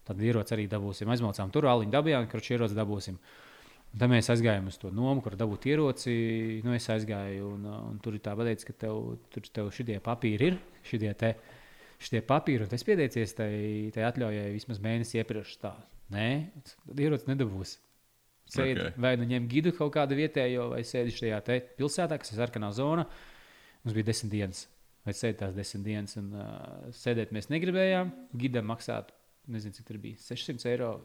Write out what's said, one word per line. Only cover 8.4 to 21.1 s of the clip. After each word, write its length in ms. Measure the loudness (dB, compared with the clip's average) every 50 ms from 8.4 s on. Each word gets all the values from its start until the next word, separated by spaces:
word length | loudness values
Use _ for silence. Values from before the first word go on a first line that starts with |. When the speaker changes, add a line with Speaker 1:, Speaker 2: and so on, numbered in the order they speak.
| 0 0 0 -2 -6
Speaker 1:
ka 80 | -14 -10
tev, 240 | -6 -4 -4 -4 -4 -4 -6 -8 -10 -12
tur 180 | -12 -12 -12 -12
tev 240 | -8 -6 -4 -4 -4
šitie 300 | -4 -6 -4 -4 -4 -4
papīri 460 | -2 -4 -2 0 0 0 2 4 4 2
ir, 80 | 2 0 -6 -16 -20 -20
šitie 300 | -8 -4 -2 0 0 -2 0
te, 180 | 2 2 2 2 0 -8 -20 -20 -20 -20 -20 -20 -20 -20 -20 -20
šitie 280 | -16 -6 -2 -2 -2 4
papīri, 400 | 4 2 4 4 2 2 2 2
un 60 | 0
tu 60 | -2
esi 100 | -2 2
pieteicies 460 | 2 4 4 4 2 2 0 -2 0 -2
tai, 160 | -4 -2 -2 -2 -2 -2 -2 -2 -2 -4 -4
tai 140 | -2 0 0
atļaujai 400 | 0 0 0 -2 0 0 -2 -2 -2
vismaz 320 | -4 -6 -6 -6 -6 -2
mēnesi 380 | 0 0 0 0 0 0 0 -2
iepriekš 320 | 0 0 -4 -6 -6 -8 -12
tā. 180 | -10 -10 -10 -10 -10 -20 -20 -20 -20 -14
Nē, 200 | -6 -2 0 0 2 2 0 -2 -4 -10 -18 -20 -20 -20
tad 260 | _ _ -10 -2 0 2
ieroci 240 | 2 2 2 0 0
nedabūsi. 480 | 0 2 0 0 0 -4 -6 -8 -10 -16 _ _ _ _ _ _ _ _ _ _ _ _ _
Sēdi, 400 | -4 0 2 2 2 2 0 -2
Speaker 2:
Ok. 100 | -2 -2
Speaker 1:
vai 160 | 2 4 4 4
nu 160 | 4 2 2
ņem 160 | 2 0 0
gidu 300 | 2 2 4 4 4 2
kaut 160 | 2 0 2 4
kādu 240 | 2 4 4 4
vietējo, 540 | 2 2 2 2 2 2 2 2 0 0 0
vai 100 | -2 -4
sēdi 320 | -4 -2 0 0 0 0